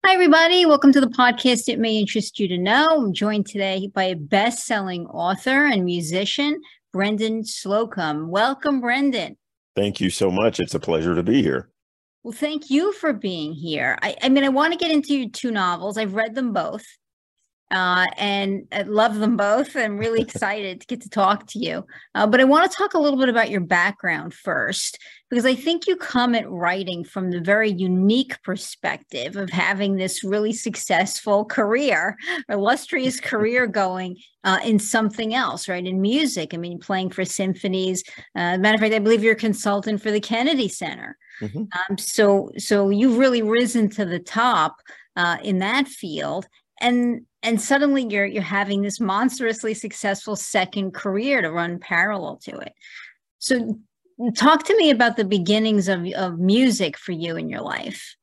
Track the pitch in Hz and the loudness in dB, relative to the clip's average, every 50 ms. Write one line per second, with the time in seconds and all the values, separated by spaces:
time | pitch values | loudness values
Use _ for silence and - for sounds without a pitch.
0 | - 381 381 359 359 311 311 320 330 330 359 359 349 320 294 285 285 277 262 277 | 8 6 6 8 8 8 8 8 8 6 6 6 8 6 6 8 8 8 8 8
1 | 262 240 240 - 247 247 240 240 - 254 247 226 - - 226 226 220 226 220 214 | 6 4 4 4 4 4 4 2 2 2 2 2 0 -2 -2 0 0 0 2 0
2 | 208 196 - 220 208 - _ - 208 175 180 175 180 196 226 269 302 320 320 302 | 0 0 0 -4 -4 -4 _ -4 -2 -2 0 0 2 2 4 4 4 4 4 2
3 | 247 202 170 - 202 214 214 208 196 - - 202 196 190 190 190 196 196 - 196 | 2 0 -2 0 -2 0 0 -2 -4 -4 -4 -4 -2 -2 -2 -4 -6 -4 -2 -2
4 | 190 185 185 165 147 143 208 196 208 240 240 - - - 233 208 190 185 180 175 | 0 0 -2 -6 -2 0 2 2 2 2 -2 -4 -4 -4 -2 -2 -2 -4 -6 -8
5 | 170 - - 160 170 180 190 185 - 262 262 277 294 285 247 196 180 180 175 175 | -10 -10 -8 -4 -2 -2 -2 -2 -2 0 2 2 2 2 2 2 0 0 -2 -2
6 | 165 151 170 185 202 196 - 277 285 294 302 330 - - - _ _ _ - 185 | -4 -2 -2 -2 -2 -2 -2 -2 -2 -2 -2 -4 -8 -18 -20 _ _ _ -4 -2
7 | 196 208 214 208 220 220 220 226 220 220 - - - 190 202 214 233 226 226 202 | -2 0 0 -2 -2 -2 -2 -4 -6 -8 -10 -8 -4 -2 0 0 0 -2 -4 -4
8 | 170 151 147 151 156 165 175 202 220 254 269 269 - 294 277 262 240 240 240 269 | -4 -4 -4 -4 -6 -2 0 2 2 2 0 -2 -2 -2 -2 0 0 0 0 2
9 | 277 285 247 220 165 - - _ _ _ _ _ _ _ _ - 101 104 101 - | 0 0 0 -2 -6 -6 -10 _ _ _ _ _ _ _ _ -2 0 0 0 0
10 | 98 92 - - 101 95 90 95 107 113 - - 87 - - 78 - - 85 78 | -2 -2 0 2 0 2 2 2 2 2 2 0 -4 -2 -4 -6 -2 0 0 0
11 | 80 87 85 85 85 95 120 139 110 78 65 64 - _ _ _ _ _ _ _ | 2 0 0 0 2 2 2 2 2 2 0 -2 -6 _ _ _ _ _ _ _
12 | _ _ _ _ _ 233 220 - 294 294 311 294 302 - 269 294 349 415 381 - | _ _ _ _ _ -14 -8 -6 -6 -4 -4 -8 -4 0 0 2 2 0 -2 -2
13 | - 311 254 202 - 196 180 165 151 151 165 143 160 165 151 143 123 131 - - | -2 -2 -2 -2 -4 -6 -6 -4 -6 -8 -8 -8 -6 -6 -4 -2 -2 -2 -2 -2
14 | - - - - - 262 269 277 277 277 254 277 302 320 339 339 349 330 320 294 | -4 -6 -4 -2 2 4 4 4 4 2 2 2 2 2 0 -2 0 2 2 0
15 | 285 - 285 277 254 208 - - - 247 220 202 185 180 175 170 180 208 202 220 | 2 0 -2 -2 -2 -6 -8 -6 -4 -2 -2 0 0 0 -2 -2 -4 -6 -4 -4
16 | 220 196 190 220 220 - 214 269 254 240 202 190 160 156 - 220 - - - _ | -4 -2 -2 -2 -2 -2 -2 -4 -4 -2 -2 -2 -2 -2 -6 -10 -14 -18 -20 _
17 | _ _ _ _ _ _ _ _ _ _ _ _ _ _ 185 185 185 180 180 180 | _ _ _ _ _ _ _ _ _ _ _ _ _ _ -2 0 2 2 2 2
18 | 180 180 - - 202 202 202 202 196 196 196 196 - _ - 208 190 185 208 214 | 2 0 0 -4 -2 -2 -2 -2 -2 -2 -4 -6 -8 _ -6 -6 -4 0 2 4
19 | 220 233 208 214 214 220 240 214 202 202 214 247 285 - - 285 233 214 202 202 | 4 4 2 2 2 2 2 2 2 2 2 2 0 -2 -2 -4 -2 -2 -2 -4
20 | 220 226 226 226 226 - - - 226 196 208 214 202 190 185 180 - - 247 240 | -2 0 0 0 -2 -2 -4 -4 -4 -2 -4 -4 -6 -8 -10 -12 -10 -10 -10 -10
21 | - 202 - 214 196 190 208 208 - - - 208 - 165 160 175 190 _ - - | -10 -6 0 2 2 2 2 0 -4 -12 -10 -8 -6 -6 -6 -8 -10 _ -20 -20
22 | - _ _ - 208 214 214 247 262 262 285 311 359 370 381 - 392 403 - 330 | -20 _ _ 0 2 4 6 6 6 8 6 6 4 2 2 -2 -2 0 2 2
23 | 294 294 277 262 269 254 226 233 220 - 202 196 175 160 185 175 175 202 202 _ | 2 2 2 2 2 2 4 2 0 2 0 -4 0 2 2 2 2 0 -2 _
24 | - 180 160 151 160 175 - - - - 165 135 107 120 196 - - - - - | -4 -4 -4 -4 -6 -10 -14 -8 -6 -4 -2 -2 -2 -2 -4 -4 -6 -6 -8 -12
25 | - - - - _ _ 247 240 226 262 262 254 269 320 339 339 - - 370 359 | -20 -20 -20 -20 _ _ -2 2 2 2 0 2 0 -2 -2 0 0 -2 -2 -2
26 | - - - 254 240 247 233 226 - - 190 170 175 175 180 196 190 180 180 170 | -4 -2 0 0 2 2 2 0 -2 -4 -6 -2 -2 -2 -2 -2 -4 -6 -8 -8
27 | 170 - - 196 185 180 180 175 165 185 202 220 220 214 196 175 190 185 180 185 | -10 -8 -8 -6 -4 -4 -4 -2 0 2 2 2 2 0 0 0 0 0 2 4
28 | 190 202 226 254 262 254 240 - _ - 185 - - - - _ - - 147 151 | 4 4 4 2 0 -2 -8 -10 _ -8 -8 -8 -8 -14 -14 _ -6 -6 -6 -6
29 | _ _ - 127 120 151 190 196 196 175 170 180 170 175 202 190 202 196 196 190 | _ _ -10 -8 -8 -8 -6 -8 -8 -4 -2 0 0 0 0 0 0 -2 0 -2
30 | 185 185 - - - 190 202 208 214 220 220 - - 233 - - - - 190 165 | -2 -4 -6 -6 -4 -2 -2 0 0 -2 -4 -4 -6 -8 -8 -8 -2 0 0 0
31 | 190 196 - - - 214 202 202 208 214 - 254 214 202 226 262 294 269 196 156 | 2 0 -4 -6 -2 0 2 2 0 0 -2 0 0 2 0 0 2 0 0 0
32 | 170 208 - - 233 330 359 330 247 - 202 202 196 220 269 285 - - 359 277 | -2 -4 -6 -8 -8 -8 -8 -8 -6 -6 -4 0 2 2 2 0 -2 -6 -4 -2
33 | 254 262 254 254 - - 262 214 214 226 240 254 254 220 190 214 196 185 185 185 | -2 -2 -2 -4 -6 -4 -2 0 0 2 2 2 0 0 0 0 0 0 -2 -4
34 | 185 180 180 - - _ _ _ - 190 190 - - - 220 202 214 - - 226 | -6 -8 -10 -12 -18 _ _ _ 0 0 0 2 2 2 2 2 2 2 0 0
35 | 220 202 214 - 226 220 220 262 247 165 120 175 - - 185 180 180 180 185 190 | 0 0 -2 -4 -6 -2 -2 -2 -2 -2 -4 -6 -6 -6 -6 -4 -4 -4 -2 0
36 | 196 202 247 294 320 254 - 185 160 156 175 170 170 175 175 170 - - 196 190 | 0 2 2 2 0 0 -2 -4 -6 -6 -8 -10 -8 -10 -10 -12 -6 -4 -4 -4
37 | 190 180 180 - 185 185 - - 196 190 185 190 - 196 185 190 185 185 185 185 | -4 -4 -4 -6 -6 -4 -4 -4 -2 -2 -2 -4 -4 -4 -2 -2 -2 -2 -4 -4
38 | - - - - - _ _ 175 175 175 180 185 196 214 214 214 220 220 220 220 | -8 -12 -20 -20 -20 _ _ -4 -2 -2 0 2 2 2 2 2 2 2 2 2
39 | 202 220 233 214 208 226 220 220 226 220 202 - - 214 202 202 190 220 214 202 | 4 4 4 6 6 2 2 2 0 -2 -2 0 0 -2 -2 0 -2 -2 -4 -2
40 | - 220 208 214 208 - 226 226 247 302 330 262 233 190 - - 180 156 143 - | -2 -2 -2 -2 -2 -2 -2 0 0 0 0 0 -2 -2 -4 -6 -8 -10 -10 -12
41 | - - - _ _ _ - - 107 104 98 156 220 196 - 180 185 190 202 - | -14 -16 -18 _ _ _ -14 -12 -12 -10 -8 -8 -10 -8 -6 -8 -4 -4 -6 -6
42 | - - - - 214 202 202 196 - - - - - - 214 202 202 196 202 202 | -6 -4 2 4 4 4 4 2 0 -4 -10 -10 -2 0 0 2 2 2 2 4
43 | 240 262 226 233 269 262 247 233 220 208 226 233 247 226 - 233 214 202 - 214 | 4 4 4 4 4 4 4 2 2 2 2 2 2 2 2 2 0 0 0 -2
44 | 202 175 175 170 175 - - 220 240 247 226 175 156 165 - _ _ - - - | -4 -4 -4 -6 -8 -4 -2 0 2 2 2 2 0 0 -2 _ _ -20 -20 -20
45 | - _ _ 180 175 175 170 - - 208 190 185 190 202 240 277 269 269 - - | -20 _ _ -2 0 0 0 -2 -2 -2 0 0 0 0 0 -2 -2 -4 -6 -12
46 | - 175 151 156 147 143 147 185 190 _ _ _ _ _ _ - - 247 247 240 | -12 -8 -6 -6 -4 -4 -6 -6 -8 _ _ _ _ _ _ -2 0 2 2 2
47 | 240 240 233 - - _ _ _ - 226 233 208 - - 277 277 294 285 277 269 | 2 0 -2 -4 -8 _ _ _ -2 0 0 0 2 2 2 2 4 2 2 2
48 | 254 220 202 202 202 196 - 214 180 160 202 202 202 196 202 196 202 202 196 - | 0 0 0 0 0 0 -2 -6 -4 -2 -2 -2 -2 0 -2 -2 -2 -4 -4 -2
49 | 233 190 190 208 247 254 254 262 254 226 220 220 - 220 220 220 - 202 - - | -2 0 0 0 0 0 -2 -2 -4 -4 -4 -2 -4 -6 -6 -6 -8 -12 -10 -4
50 | - 202 196 - - 220 208 - - - - 202 185 190 - 208 190 190 180 - | -4 -4 -4 -4 -6 -8 -8 -6 -6 -2 0 -2 -2 0 -4 -6 -6 -6 -8 -6
51 | - 202 190 202 233 277 277 247 180 160 160 170 170 175 175 175 - - 175 170 | -6 -4 -2 -2 0 0 0 0 0 -2 -2 -4 -4 -4 -6 -10 -6 -2 0 0
52 | 180 208 208 190 165 156 165 - - - - - - - _ _ - - - - | 2 0 -2 -4 -6 -10 -12 -12 -16 -16 -14 -14 -14 -16 _ _ -20 -20 -20 -20
53 | - - _ _ _ _ _ _ - - 262 240 226 226 214 - - _ _ _ | -20 -20 _ _ _ _ _ _ -2 0 0 0 0 -4 -6 -8 -10 _ _ _
54 | _ _ _ - 240 240 233 - 220 285 320 302 311 - 403 453 339 302 269 220 | _ _ _ -6 -4 -4 -2 2 4 4 4 4 4 2 4 4 6 4 4 4
55 | 247 233 233 240 214 185 208 196 170 175 208 214 220 220 214 202 180 185 190 175 | 2 2 2 0 0 0 0 0 2 2 2 2 2 2 2 2 2 0 -2 -2
56 | 170 185 - 185 190 180 170 165 180 190 202 240 262 254 208 185 190 156 143 - | -2 -6 -4 -4 -4 -4 -2 0 2 4 4 6 4 4 4 2 -2 -4 -4 -8
57 | - - 175 160 170 170 165 165 160 156 - - - - - - - - 196 - | -10 -8 -8 -6 -6 -6 -6 -6 -8 -8 -8 -8 -8 -6 -8 -8 -8 -10 -12 -12
58 | - - - _ | -16 -20 -20 _